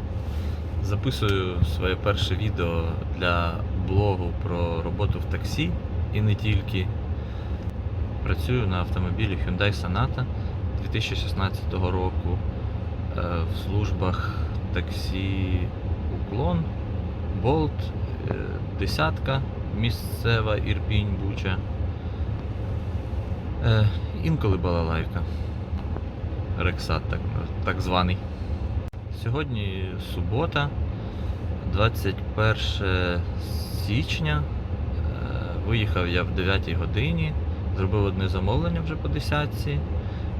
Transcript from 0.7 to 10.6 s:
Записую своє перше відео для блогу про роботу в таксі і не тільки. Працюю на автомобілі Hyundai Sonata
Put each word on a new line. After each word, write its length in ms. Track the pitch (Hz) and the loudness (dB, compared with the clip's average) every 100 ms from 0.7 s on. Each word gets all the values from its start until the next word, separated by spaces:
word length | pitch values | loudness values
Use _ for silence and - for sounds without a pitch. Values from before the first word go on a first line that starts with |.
| - | 0
Записую 800 | 95 101 135 - 104 98 92 87 | 0 2 2 2 2 4 2 4
своє 320 | 85 - 92 90 | 2 4 2 2
перше 400 | 104 98 - 90 | 2 2 2 2
відео 520 | 104 95 85 82 82 82 - 87 | 2 2 2 2 2 0 -2 0
для 440 | 90 87 85 82 - 92 92 | 2 4 2 0 -2 0 2
блогу 440 | 95 104 92 90 90 | 4 4 2 0 -2
про 400 | 95 87 85 82 | -2 0 0 0
роботу 380 | 85 87 101 - | -2 0 2 0
в 40 | |
таксі 460 | - - - - 160 - - - - | 0 -2 0 0 0 0 -2 -2 0
і 80 | 107 | 2
не 140 | 107 | 2
тільки. 540 | 101 110 101 - 95 90 - - - - - - - - - - - - - | 2 2 2 2 0 0 -2 -2 -4 -4 -6 -4 -4 -4 -4 -4 -2 -2 -2
Працюю 440 | - 90 - 123 101 | 0 0 2 2 2
на 120 | 90 | 2
автомобілі 580 | 87 90 90 87 107 90 | 0 0 0 0 0 0
Hyundai 360 | 90 90 104 | 0 2 2
Sonata 520 | 101 98 98 131 - 127 - - - | 2 0 2 2 0 -2 -2 -2 -2